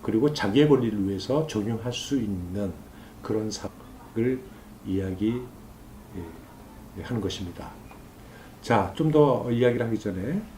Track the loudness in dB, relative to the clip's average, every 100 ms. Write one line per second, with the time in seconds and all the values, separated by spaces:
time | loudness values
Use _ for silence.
0 | 2 2 2 2 2 4 8 6 4 0
1 | -2 -2 -2 -2 0 -2 -2 -2 -4 -6
2 | -2 -2 -2 -4 -4 -4 -4 -6 -16 -20
3 | -20 -16 -4 -2 -2 -6 -10 -12 -18 -18
4 | -8 0 0 0 -6 -18 -20 -14 -4 -2
5 | -2 0 0 -2 -6 -16 -20 -20 -20 -20
6 | -14 -12 -12 -14 -20 -20 -20 -20 -16 -14
7 | -6 -4 -2 -4 -8 -10 -14 -16 -18 -20
8 | -20 -20 -20 -20 -20 -16 2 2 2 0
9 | 4 8 8 6 2 4 4 4 0 0
10 | -2 -4 -2 -4 -6